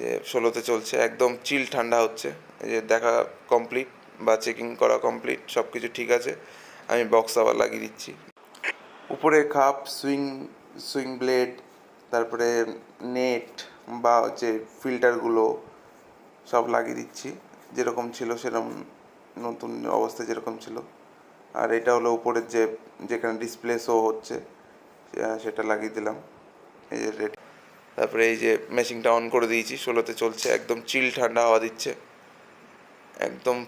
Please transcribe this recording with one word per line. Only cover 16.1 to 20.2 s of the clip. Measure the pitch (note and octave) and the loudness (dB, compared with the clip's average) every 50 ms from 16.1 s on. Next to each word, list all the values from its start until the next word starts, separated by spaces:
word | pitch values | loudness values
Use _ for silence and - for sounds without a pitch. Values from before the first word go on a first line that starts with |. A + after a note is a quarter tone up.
| - - - - - - - - | -20 -20 -20 -20 -20 -20 -4 0
সব | - A#2+ A#2 | 2 2 2
লাগিয়ে | A#2+ - A#2+ A#2 A#2+ B2 | 2 2 0 0 -2 -4
দিচ্ছি, | A#2+ A#2 - - - - C3+ - - - - - - - - B2+ | -8 -10 -12 -12 -12 -12 -12 -12 -14 -18 -20 -20 -20 -20 -8 -4
যেরকম | B2+ B2 A#2+ A#2 B2 A#2+ A#2+ | -2 -2 -2 -2 -4 -6 -6
ছিল | A#2+ - B2+ A2+ A#2 | -8 -6 -6 -6 -4
সেরকম | A#2 - B2 A2+ A#2 A2+ A#2 A#2 G2 - - - - - - - - - - - | -4 -4 -4 -4 -4 -4 -6 -8 -12 -14 -16 -20 -20 -20 -20 -20 -20 -20 -20 -14
নতুন | G2 A#2+ A#2 A2+ A2+ A2+ A#2 A#2 A#2 A#2 | -10 -10 -10 -8 -8 -10 -10 -8 -6 -2
অবস্থায় | A2+ - A2+ A2+ A2+ A2+ - | 0 2 2 2 0 -2 -6